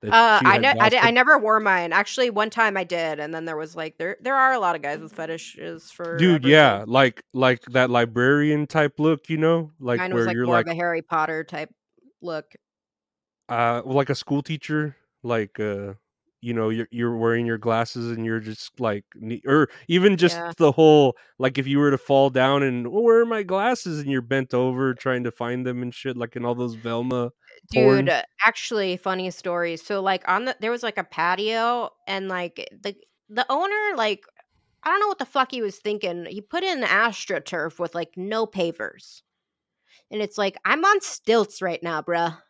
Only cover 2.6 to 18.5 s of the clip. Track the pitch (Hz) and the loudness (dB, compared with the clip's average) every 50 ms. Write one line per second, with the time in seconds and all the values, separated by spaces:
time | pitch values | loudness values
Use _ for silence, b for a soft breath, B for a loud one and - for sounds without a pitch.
2.6 | 226 214 202 190 185 170 180 170 165 160 156 147 151 151 165 160 160 165 160 151 | 0 0 0 -2 -4 -4 -4 -4 -2 -4 -4 -6 -8 -8 -8 -8 -8 -8 -8 -8
3.6 | 160 160 165 170 160 156 156 _ 165 180 190 - - 247 269 269 262 262 262 247 | -8 -10 -10 -10 -10 -10 -10 _ -8 -8 -8 -8 -6 -2 0 2 2 2 2 2
4.6 | 202 180 170 156 143 143 143 160 160 156 - - 160 160 160 165 - - - - | 0 0 -2 -2 -4 -6 -8 -8 -10 -14 -12 -12 -10 -8 -8 -10 -12 -16 -18 -14
5.6 | 175 165 170 165 - - - _ 175 170 165 - 165 185 175 156 123 135 147 156 | -14 -14 -14 -14 -18 -20 -16 _ -10 -8 -2 2 4 4 4 4 6 6 8 8
6.6 | 151 131 104 101 104 110 117 131 139 127 110 - - _ _ 127 131 127 127 120 | 8 8 6 2 -2 0 2 4 4 4 2 -4 -20 _ _ 0 2 2 2 0
7.6 | _ - 120 131 127 127 120 120 120 117 110 120 123 131 143 147 147 151 151 147 | _ -4 0 2 2 4 4 2 0 0 0 0 2 4 4 4 2 2 0 0
8.6 | 151 143 - 156 151 143 - - 147 156 160 143 _ - 160 156 156 160 170 165 | -2 -2 0 0 0 0 -2 0 0 0 0 0 _ -6 -4 0 2 2 2 2
9.6 | 160 151 156 _ 135 123 120 117 - - - 117 117 113 113 117 123 123 123 117 | -2 -6 _ _ -4 -4 -2 -2 -2 -2 -2 0 0 0 0 -2 0 2 2 2
10.6 | 113 - 165 165 175 175 170 165 160 _ - 160 156 156 160 156 160 - - 156 | 0 0 -4 -4 -4 -2 -4 -4 -6 _ -2 -2 -2 -2 -4 -8 -8 -10 -10 -12
11.6 | 156 - _ _ _ _ _ _ _ 269 _ _ - 175 165 156 151 _ _ - | -12 -12 _ _ _ _ _ _ _ _ _ _ -12 -10 -10 -10 -10 _ _ -20
12.6 | _ _ _ _ _ _ _ _ _ _ _ _ _ _ _ _ _ _ 120 117 | _ _ _ _ _ _ _ _ _ _ _ _ _ _ _ _ _ _ -2 0
13.6 | 120 117 117 120 - 131 131 139 139 131 143 - - - 143 143 143 - 160 151 | 0 0 0 -2 -4 -2 0 0 0 0 -2 -6 -4 -4 -4 -4 -2 -4 -10 -10
14.6 | - - 151 151 151 151 139 _ _ _ _ _ _ 120 117 113 107 98 _ - | -8 -6 -4 -4 -4 -4 -8 _ _ _ _ _ _ -4 -2 -2 -2 -4 _ -6
15.6 | 107 104 101 98 101 101 98 104 _ _ _ _ _ _ _ _ - 120 120 113 | -6 -4 -4 -6 -8 -10 -14 -16 _ _ _ _ _ _ _ _ -8 -6 -4 -2
16.6 | 110 110 113 113 113 - - 120 117 117 120 113 113 117 117 117 120 117 113 110 | 0 -2 -2 -2 -6 -6 -4 -4 -2 -2 -2 0 0 2 2 2 0 -2 -4 -2
17.6 | 110 120 113 113 117 113 - 123 117 117 117 113 113 113 113 113 107 110 | -2 0 0 0 0 -4 -6 -8 -8 -6 -6 -6 -4 -4 -4 -4 -4 -8